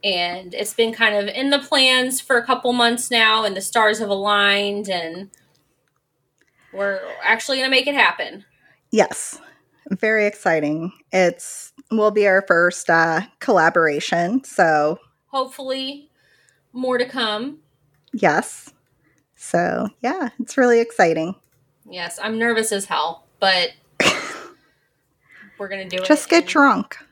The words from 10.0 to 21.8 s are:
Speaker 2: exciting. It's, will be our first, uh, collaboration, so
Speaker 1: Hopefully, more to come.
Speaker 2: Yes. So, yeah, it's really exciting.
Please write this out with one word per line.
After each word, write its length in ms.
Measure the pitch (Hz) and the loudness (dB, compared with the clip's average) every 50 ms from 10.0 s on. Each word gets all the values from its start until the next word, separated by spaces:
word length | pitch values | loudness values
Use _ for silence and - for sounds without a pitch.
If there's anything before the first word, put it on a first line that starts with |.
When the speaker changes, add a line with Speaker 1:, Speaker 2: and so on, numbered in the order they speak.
| - 214 220 220 208 | 0 2 2 4 2
Speaker 2:
exciting. 680 | 208 208 - - 190 165 160 151 147 151 160 165 180 - _ _ _ - | 0 0 -2 -2 0 0 2 0 0 -2 -2 -4 -8 -10 _ _ _ 0
It's, 600 | 185 185 175 175 - - - - - - - _ _ - _ | 2 2 2 2 -2 -14 -16 -16 -16 -18 -20 _ _ -10 _
will 220 | 226 220 208 214 202 | 0 2 2 2 4
be 140 | 214 202 202 | 4 4 4
our 160 | 185 190 196 | 4 4 4
first, 420 | - 180 170 175 175 175 - - - | 4 4 4 4 2 0 -2 0 2
uh, 320 | 170 165 165 165 160 160 196 - _ _ | 4 4 4 4 2 -2 -4 -6 _ _
collaboration, 1040 | - - 220 180 160 165 165 175 165 156 147 147 - - - 170 170 175 220 262 - | 0 2 4 6 6 4 4 4 2 2 0 -2 -4 -2 -2 -2 0 0 -2 -4 -4
so 540 | - - - 180 165 156 151 147 151 165 - _ _ _ _ _ _ | -4 0 2 2 4 4 4 2 0 -2 -4 _ _ _ _ _ _
Speaker 1:
Hopefully, 840 | - 269 262 262 - - 269 262 262 269 262 262 277 285 285 _ _ _ _ _ _ _ _ _ _ _ _ _ _ | -4 -4 -4 -4 -8 -12 -8 -6 -6 -6 -6 -8 -10 -12 -16 _ _ _ _ _ _ _ _ _ _ _ _ _ _
more 260 | 247 254 254 254 240 | -6 -4 -2 0 0
to 100 | 247 254 | 0 -2
come. 520 | 254 262 233 226 208 208 240 285 294 - _ _ _ _ _ _ _ _ _ _ - | -2 -4 -2 -2 -2 -4 -6 -8 -10 -14 _ _ _ _ _ _ _ _ _ _ -6
Speaker 2:
Yes. 580 | 226 - 170 147 165 - - - - - - _ _ _ _ _ _ _ _ _ _ _ _ _ | 2 2 4 4 2 -2 -4 -12 -18 -20 -20 _ _ _ _ _ _ _ _ _ _ _ _ _
So, 540 | _ - - - 175 175 175 - - 202 208 _ _ - | _ -12 -2 -2 0 0 0 -2 -4 -6 -6 _ _ -6
yeah, 260 | 240 311 381 311 233 _ _ | -6 -4 -4 -6 -8 _ _
it's 180 | 233 - - | -10 -6 0
really 220 | - 254 247 240 233 | 2 4 4 4 4
exciting. 560 | 233 233 - - - 165 165 160 160 170 190 _ _ _ _ _ _ _ _ _ | 2 0 2 2 2 2 2 0 -2 -4 -6 _ _ _ _ _ _ _ _ _